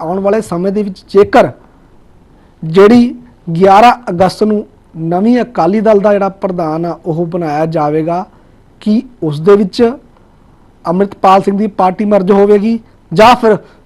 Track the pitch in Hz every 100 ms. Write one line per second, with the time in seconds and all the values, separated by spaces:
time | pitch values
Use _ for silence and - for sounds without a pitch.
0 | 160 190 196 220 208 175 190 202 208 190
1 | _ 196 202 247 160 - _ _ _ _
2 | _ _ _ _ _ _ 160 175 208 240
3 | 240 247 - _ - 165 190 196 240 240
4 | - 175 185 - 214 208 - _ _ 160
5 | 165 180 220 247 214 - 165 214 214 202
6 | 208 202 196 190 196 180 160 160 170 156
7 | 185 160 170 180 160 147 160 160 147 156
8 | 160 175 202 _ _ _ _ _ 208 214
9 | - - 160 147 170 202 220 - 233 285
10 | _ _ _ _ _ _ _ _ - 180
11 | 202 - 190 190 196 196 214 - 185 185
12 | 208 202 185 196 202 208 220 226 - _
13 | _ 165 220 240 226 202 - _